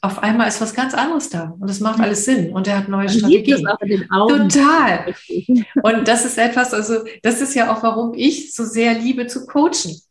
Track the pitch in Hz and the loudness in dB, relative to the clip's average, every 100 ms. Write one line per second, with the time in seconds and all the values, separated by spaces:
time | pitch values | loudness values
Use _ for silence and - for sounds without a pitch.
0 | 196 196 208 226 220 - 220 - 262 - | -6 -2 0 2 0 -2 -4 -4 -4 -2
1 | 285 320 - 170 165 175 196 196 214 226 | -2 -2 -4 -6 -8 -8 -6 -4 -2 0
2 | 208 202 254 254 165 185 196 202 196 196 | 0 0 0 0 0 -2 -2 -2 -2 -2
3 | 196 220 220 214 - 190 175 202 202 190 | 0 2 4 4 4 2 0 -2 -2 -2
4 | - 190 220 196 196 285 285 320 247 170 | 0 2 4 4 4 4 4 4 2 0
5 | - - - 175 - 247 208 269 214 220 | -4 -10 -8 -6 0 0 2 0 2 2
6 | 214 233 247 226 233 254 247 214 214 226 | 2 0 0 0 0 0 -2 -2 -2 -4
7 | 220 - 226 233 262 247 226 226 226 214 | -4 -4 -2 0 0 0 0 0 0 -2
8 | 233 240 269 - - - 220 220 233 226 | -4 0 0 0 -6 -8 -4 0 0 0
9 | 247 254 240 254 - 285 330 - 175 160 | -2 -2 -4 -8 -4 0 2 0 -6 -10
10 | _ | _